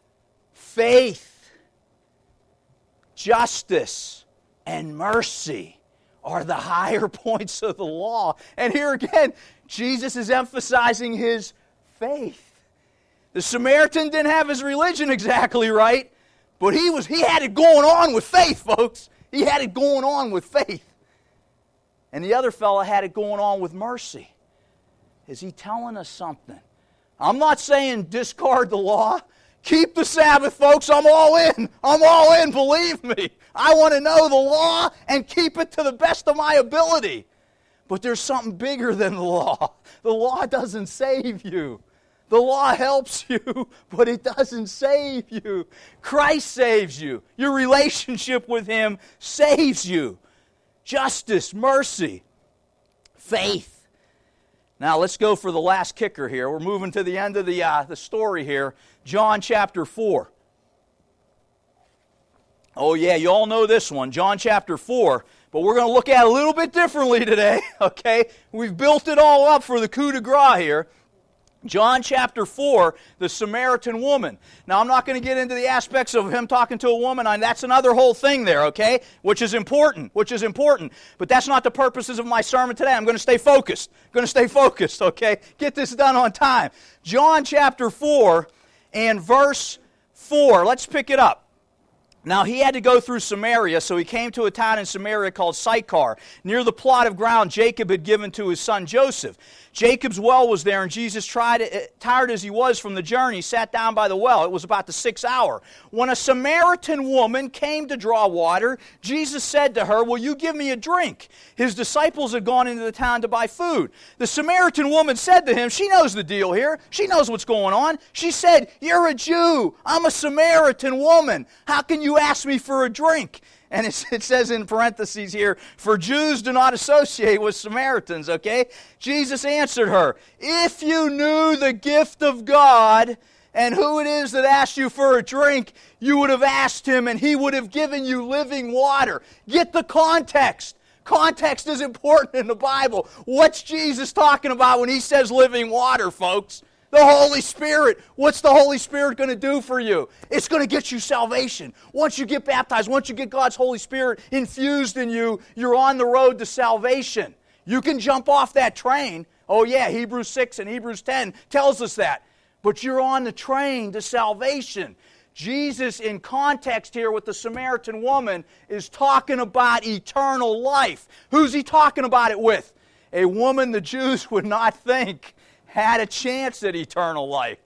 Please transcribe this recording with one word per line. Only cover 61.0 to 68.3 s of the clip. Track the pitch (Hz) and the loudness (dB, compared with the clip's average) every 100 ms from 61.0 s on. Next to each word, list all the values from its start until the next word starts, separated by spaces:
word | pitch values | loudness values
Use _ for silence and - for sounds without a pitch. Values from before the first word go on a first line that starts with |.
| _ _ _ _ _ _ _ _ _ _ _ _ _ _ _ _ _ - | _ _ _ _ _ _ _ _ _ _ _ _ _ _ _ _ _ -4
Oh | 151 | -2
yeah, | 165 175 170 | 2 2 2
you | 170 | 2
all | 202 214 | 2 2
know | 226 214 | 0 2
this | 233 - | 2 0
one. | 143 131 | -6 -6
John | 127 190 202 | -2 -2 0
chapter | 233 208 - 160 | 0 -2 -2 -10
four. | - 247 185 123 - _ _ | -6 0 0 0 -4 _ _
But | 156 | -2
we're | 185 240 | 0 2
gonna | 240 | 2
look | 247 247 | 2 4
at | 254 | 6
it | 233 | 6
a | |
little | 254 302 | 4 2
bit | 311 330 | 0 -2
differently | 349 339 294 262 240 220 | 0 0 0 0 0 2
today, | 214 208 - - | 2 2 0 -2
<laughs> | - | -2
okay? | 190 - 233 226 233 | -2 -2 0 0 0